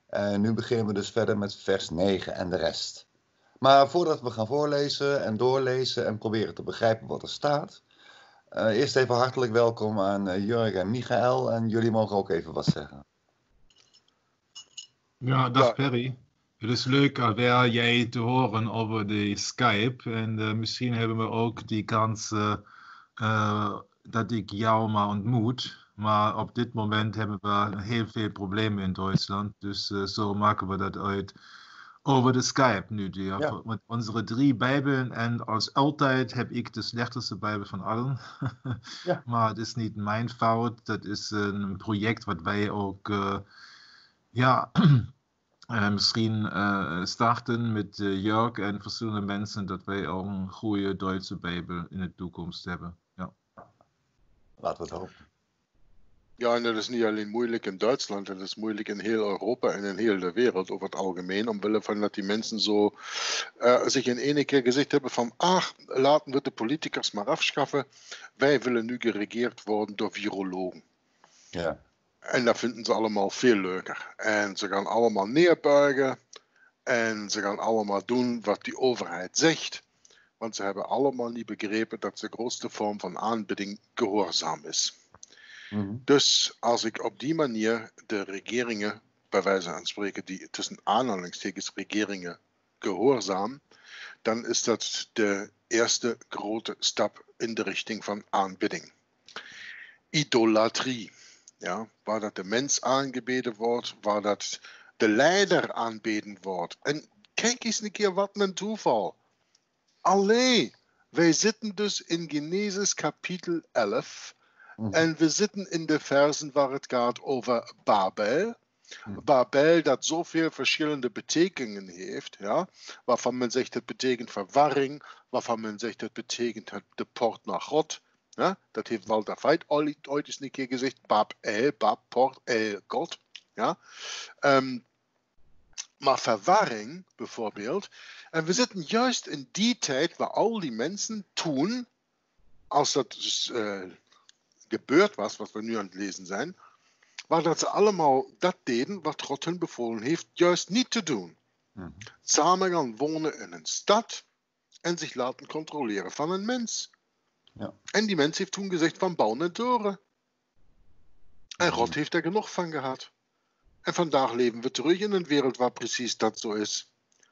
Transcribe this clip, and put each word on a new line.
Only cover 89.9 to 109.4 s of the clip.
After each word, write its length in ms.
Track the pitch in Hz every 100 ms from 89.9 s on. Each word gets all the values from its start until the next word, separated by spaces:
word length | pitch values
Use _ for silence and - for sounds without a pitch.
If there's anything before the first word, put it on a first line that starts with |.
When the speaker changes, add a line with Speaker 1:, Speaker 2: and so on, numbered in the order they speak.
| - 101 95
Speaker 3:
die 260 | 92 95 -
tussen 300 | - 95 98
aanhalingstekens 880 | - 107 131 95 90 - 104 92 -
regeringen 640 | - 98 101 101 98 87 85 _ _ _ _
gehoorzaam, 800 | 113 90 123 127 95 95 104 139 _ _ - - - -
dan 240 | 113 113 117
is 160 | 113
dat 460 | - 107 - - -
de 380 | - 104 98 104 _ -
eerste 500 | 117 113 - 120 113 -
grote 480 | - 104 113 - -
stap 460 | - - 104 - - -
in 180 | 117
de 80 | 110
richting 420 | 98 95 - 110
van 200 | - 104 -
aanbidding. 640 | 107 95 95 104 165 - _ _ _ - - - - - - - - _
Idolatrie, 1000 | 156 143 123 113 107 113 - 131 123 90 - - - _ -
ja, 300 | 92 95 110 _
waar 160 | - 107
dat 140 | 104
de 100 | -
mens 360 | 95 113 139 -
aangebeden 720 | 123 135 139 127 120 127 123
wordt, 400 | 110 117 120 - -
waar 220 | 104 104
dat 380 | 101 101 - - - - - -
de 120 | 110
leider 640 | 107 151 190 190 170 117
aanbeden 640 | - 117 110 113 104 104 98
wordt. 360 | 95 90 85 -
En 260 | - 147 - _ _
kijk 300 | - 226 247
eens 160 | 233 -
een 80 | 208
keer 200 | 180 202
wat 160 | 180 202
een 220 | 202 202
toeval. 640 | 175 202 220 165 117 92 - _ _